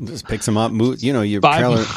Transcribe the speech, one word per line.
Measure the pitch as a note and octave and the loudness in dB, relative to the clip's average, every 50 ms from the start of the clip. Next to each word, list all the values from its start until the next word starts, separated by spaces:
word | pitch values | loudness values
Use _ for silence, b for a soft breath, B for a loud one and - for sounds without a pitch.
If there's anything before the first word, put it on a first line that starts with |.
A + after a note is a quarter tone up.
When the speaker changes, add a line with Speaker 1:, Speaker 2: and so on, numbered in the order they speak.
| A#2+ | -8
Speaker 1:
Just | - - A2 - - | -12 -12 -12 -10 -8
picks | A2+ G#2 - A#2+ | -8 -4 -2 0
'em | G#2+ G#2+ | 0 0
up. | A2+ A#2 | 0 0
Mo-, | A2 A2 A2+ B2+ B2+ - | 0 0 0 0 0 0
you | A2+ C3 C#3+ | -2 0 0
know, | A#2+ | 0
your | G#2 G#2 G#2 G2 | 0 0 0 2
Speaker 2:
five | E3+ D3 D3 - | 2 2 4 4
Speaker 1:
trailer | A#2+ B2 A#2+ - A2 - - | 2 2 2 2 0 -2 -6